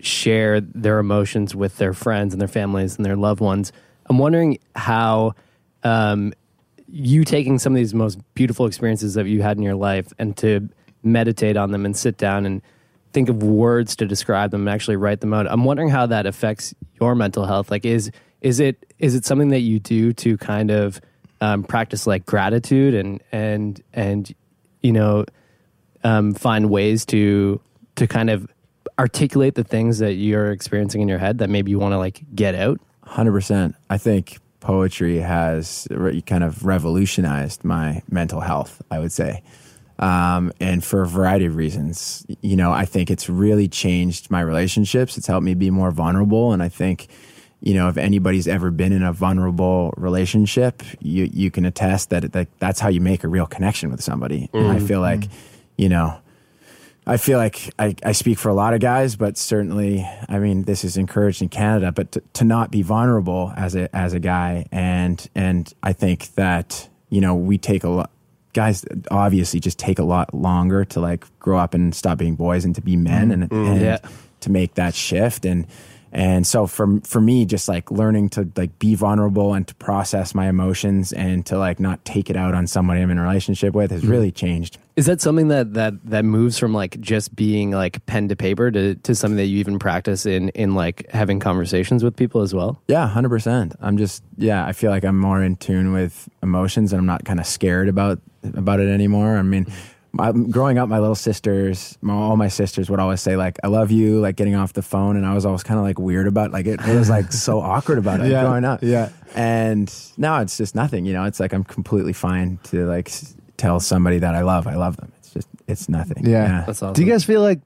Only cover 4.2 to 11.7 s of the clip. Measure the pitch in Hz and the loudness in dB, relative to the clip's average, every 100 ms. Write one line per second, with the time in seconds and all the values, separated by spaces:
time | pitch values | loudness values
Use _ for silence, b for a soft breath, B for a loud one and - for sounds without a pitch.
4.2 | 143 165 165 131 _ - 117 113 113 110 | 4 4 2 0 _ -8 -2 0 2 2
5.2 | 110 107 b b b _ 117 113 107 104 | 0 -2 b b b _ 0 2 2 0
6.2 | 101 - _ _ _ _ - - 131 147 | -2 -6 _ _ _ _ -18 -6 2 4
7.2 | 156 147 131 135 135 131 113 110 110 95 | 4 2 2 0 2 2 2 0 -2 -2
8.2 | - - 123 113 120 - 117 110 107 98 | -8 -2 0 0 -2 -2 -2 -2 -2 -2
9.2 | 98 107 104 104 104 98 101 98 92 - | 0 0 0 0 -2 -2 -2 -2 -4 -6
10.2 | 113 101 110 104 104 - b _ 113 117 | -6 -2 0 0 -2 -12 b _ 0 2
11.2 | 117 110 107 104 101 | 2 0 0 0 0